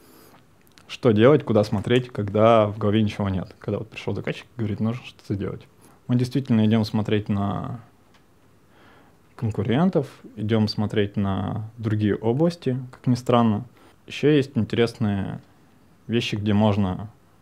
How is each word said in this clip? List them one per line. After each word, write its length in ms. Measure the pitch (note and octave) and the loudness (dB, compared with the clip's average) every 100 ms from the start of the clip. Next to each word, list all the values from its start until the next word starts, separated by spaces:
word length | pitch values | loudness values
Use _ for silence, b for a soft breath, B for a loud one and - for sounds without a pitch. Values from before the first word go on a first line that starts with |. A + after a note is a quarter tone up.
| B B B B _ _ _ - - | B B B B _ _ _ -20 -20
Что 240 | - B2+ | -2 2
делать, 320 | G#2 A#2+ D3+ | 6 6 6
куда 200 | - G#2+ | 4 0
смотреть, 460 | G#2 G#2 A2+ B2 B2+ | 0 -2 0 0 -2
когда 580 | - G#2 G#2 A2 A#2 G#2 | -8 -4 4 6 6 4
в 100 | G#2+ | 0
голове 240 | G#2+ G#2+ | 0 0
ничего 260 | G2+ - G2 | 0 -2 -4
нет? 280 | F#2 - - | -4 -8 -12
Когда 220 | - G2+ | -6 -6
вот 100 | - | -8
пришел 240 | - - | -12 -8
заказчик 320 | G#2 A2+ - - - | -6 -6 -10 -12 -8
и 40 | |
говорит, 200 | G#2+ G2+ | -6 -4
нужно 240 | A2 A#2+ | -4 -4
что-то 300 | - - - | -12 -14 -8
сделать. 340 | G2 F#2+ - - _ b b - | -6 -6 -10 -18 _ b b -2
Мы 80 | B2 | 0
действительно 500 | B2+ C#3+ B2+ A2+ G#2+ | 0 -2 0 2 4
идем 200 | A2+ G#2+ | 2 0
смотреть 440 | A2 G#2 G#2 G2+ | -2 0 -2 0
на 500 | G2+ G2+ - - A#2+ - _ _ _ _ _ _ _ _ b b b b b _ - | -2 -2 -4 -8 -12 -16 _ _ _ _ _ _ _ _ b b b b b _ -8
конкурентов, 720 | A2+ G#2+ G#2 A#2+ F#3 E3+ C3 - - - | -6 -4 -2 0 2 0 -4 -10 -18 -8
идем 320 | G#2 A2 G#2 | 0 2 0
смотреть 500 | - G#2 A2 G2+ - | -2 -2 0 -2 -2
на 520 | G2 G2 G2 A2 A2 - | -2 -2 -4 -6 -10 -6
другие 380 | A2 G#2+ G#2 - | -2 0 0 0
области, 640 | A2 C3 E3+ E3+ C3 B2+ B2+ | 0 0 0 -2 -4 -4 -8
как 160 | - - | -6 -2
ни 80 | B2 | 0
странно. 500 | B2+ A#2+ A#2 G#2 B2+ - b b - | 2 4 4 0 -6 -18 b b -16
Еще 240 | - C#3+ | -2 2
есть 220 | D3+ C3 A#2+ | 2 2 -2
интересные 840 | G#2 A2+ A#2 - G#2+ G2+ F#2+ - - _ _ _ _ _ - | -2 0 0 0 -2 -2 -4 -10 -14 _ _ _ _ _ -4
вещи, 280 | A2+ B2 G#2 | -2 -2 -2
где 180 | G#2+ | 0
можно 560 | G2+ A2 G2+ F#2+ F#2 G#2+ - _ _ | 2 4 2 -2 -4 -10 -18 _ _